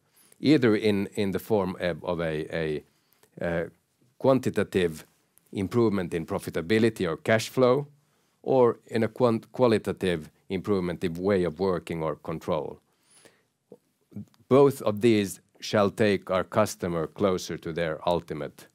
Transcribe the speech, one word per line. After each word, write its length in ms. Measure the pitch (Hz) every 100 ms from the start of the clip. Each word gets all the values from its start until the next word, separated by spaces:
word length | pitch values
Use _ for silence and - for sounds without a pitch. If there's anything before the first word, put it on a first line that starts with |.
| _ _ _ _
either 380 | 127 151 123 104
in, 300 | 107 101 98
in 160 | - 98
the 80 | 92
form 360 | - 107 92 90
of, 240 | 90 78
of 160 | - 85
a, 340 | 82 78 76
a, 300 | 82 80 73 - _ _ _ _ -
a 300 | 85 85 82 _ _ _ _ _
quantitative 880 | 127 131 110 95 95 98 87 78 - _ _ _ _
improvement 600 | - 92 120 113 101 87
in 140 | 87 78
profitability 840 | 98 - 87 80 110 113 - 90
or 80 | 80
cash 320 | - 110 -
flow, 380 | - 123 131 143 _ _ _ _ _
or 380 | - 131 120 - -
in 160 | 117
a 40 | 110
quant-, 420 | - 127 113 -
qualitative 760 | - 123 107 98 87 92 85 78 _ _
improvement 540 | 95 82 101 90 82
in 100 | 92
way 300 | 82 95 98
of 160 | 87 78
working 420 | 95 85 - 82
or 140 | 80 76
control. 640 | - 80 - 80 - - _ _ _ _ _ _ _ _ _ - _ _ _ - - _ _
Both 340 | 131 143 131
of 180 | - 104
these 400 | 120 107 98 - _ _
shall 300 | - 110 101
take 380 | - 107 95 -
our 160 | 92
customer 600 | 87 113 104 - 92 85 78
closer 500 | - 101 90 - 82
to 160 | 85
their 340 | 80 85 78 -
ultimate 600 | 87 - 80 71 - -